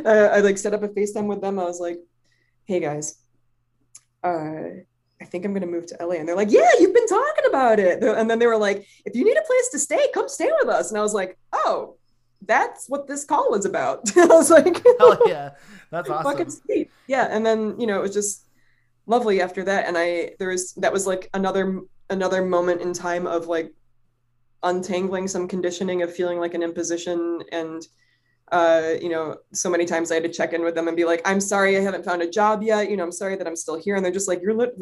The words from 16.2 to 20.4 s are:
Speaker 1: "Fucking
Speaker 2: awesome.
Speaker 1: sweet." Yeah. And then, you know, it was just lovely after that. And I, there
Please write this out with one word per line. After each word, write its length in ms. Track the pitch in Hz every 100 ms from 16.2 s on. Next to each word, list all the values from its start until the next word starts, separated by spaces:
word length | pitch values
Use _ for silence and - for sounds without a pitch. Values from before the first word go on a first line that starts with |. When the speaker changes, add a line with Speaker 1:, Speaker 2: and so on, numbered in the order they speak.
Speaker 1:
"Fucking 260 | 277 285 330
Speaker 2:
awesome. 20 |
Speaker 1:
sweet." 420 | - - - - _ -
Yeah. 220 | 262 208
And 140 | 214
then, 340 | 226 220 214 214
you 80 | 233
know, 120 | 190
it 40 |
was 120 | 190
just 320 | 202 202 - _ _ _ _ _ _ -
lovely 360 | 233 214 190
after 200 | 180 185
that. 220 | 185 196 -
And 120 | 170
I, 340 | 175 175 -
there 100 | -